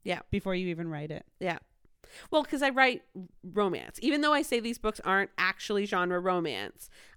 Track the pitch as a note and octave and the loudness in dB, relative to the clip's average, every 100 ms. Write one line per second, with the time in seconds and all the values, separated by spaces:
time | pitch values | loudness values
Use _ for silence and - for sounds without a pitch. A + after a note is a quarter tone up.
0 | F#3 E3+ - G3+ F#3+ F#3 F3+ E3 E3+ D3+ | -6 -4 -2 -2 0 0 -2 -2 -4 -6
1 | D3+ D3+ - - F3+ E3 - _ - _ | -6 -8 -12 -6 -4 -4 -8 _ -20 _
2 | - - - D#4 D4 C#4+ C4+ B3+ C4 B3 | -20 -20 0 2 2 2 2 4 4 2
3 | - - F3+ - F#3 G3+ G3 C3+ A#1+ - | -6 -16 -16 -16 -6 0 0 0 -6 -4
4 | B3+ D4 D4+ C#4+ D4 A#3+ A3+ A#3 G#3+ G#3+ | 0 2 4 2 2 0 -2 -4 -4 -4
5 | F#3 F#3+ F#3+ - F3+ - - G#3 G3+ F#3 | 0 2 0 0 0 0 -2 0 2 2
6 | F3+ F3+ F#3 F3+ E3 G2+ G2+ - - - | 2 0 2 0 0 -4 -8 -12 -20 -20
7 | - | -20